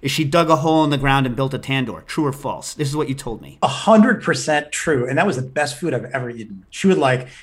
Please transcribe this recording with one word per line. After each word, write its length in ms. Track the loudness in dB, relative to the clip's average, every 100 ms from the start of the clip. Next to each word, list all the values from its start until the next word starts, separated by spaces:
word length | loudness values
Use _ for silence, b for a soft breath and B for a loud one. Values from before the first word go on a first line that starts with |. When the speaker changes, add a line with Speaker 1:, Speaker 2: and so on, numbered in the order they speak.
Speaker 1:
is 100 | -4
she 120 | -2
dug 260 | 0 2 4
a 60 | 2
hole 260 | 4 2
in 60 | 2
the 80 | 2
ground 280 | 2 2 0
and 80 | -2
built 180 | -4
a 60 | -4
tandoor. 460 | -4 -2 -2 -8 -8
True 200 | -2 -2
or 80 |
false? 400 | -2 -8 -8 -10
This 160 | -6 -4
is 60 | -2
what 100 | -4
you 60 | -4
told 260 | -8 -12
me. 180 | -14 -2
Speaker 2:
A 60 | -2
hundred 560 | 0 4 8 8 4
percent 480 | 0 -2 0 -2 -2
true. 360 | -6 -2 0 0
And 100 | 0
that 100 | 0
was 80 | 0
the 60 |
best 360 | -6 -4 -4 -4
food 140 | -4
I've 120 | -4 -4
ever 240 | -8 -8
eaten. 360 | -10 -14 -16 -16
She 180 | 0 2
would, 100 | 4
like, 300 | 4 0 -4 B